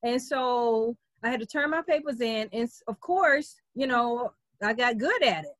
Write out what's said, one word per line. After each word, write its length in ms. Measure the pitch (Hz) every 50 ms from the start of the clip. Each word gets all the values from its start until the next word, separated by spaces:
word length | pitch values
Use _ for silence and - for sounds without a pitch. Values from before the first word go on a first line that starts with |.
| -
And 180 | 240 240 254
so 720 | 247 - 302 269 262 247 247 247 240 233 226 220 220 226 240 - _ _ _ _ -
I 60 | 226
had 100 | 247 247
to 60 | 220
turn 260 | - - 302 285 294
my 100 | 311 330
papers 400 | 330 349 339 302 302 302 277 226
in. 280 | 240 226 226 220 214 - -
And 100 | 226 233
s-, 200 | 240 - - _
of 120 | - 220 -
course, 560 | - - 349 370 381 320 277 285 302 - - _ _ _ _
you 120 | 226 269
know, 440 | 262 254 240 240 240 233 240 247 233 - _ _ _ _ _
I 120 | - 208 226
got 240 | 220 247 240 240
good 260 | 220 214 - - 494 339
at 220 | 247 190 160 156
it. 100 | - - _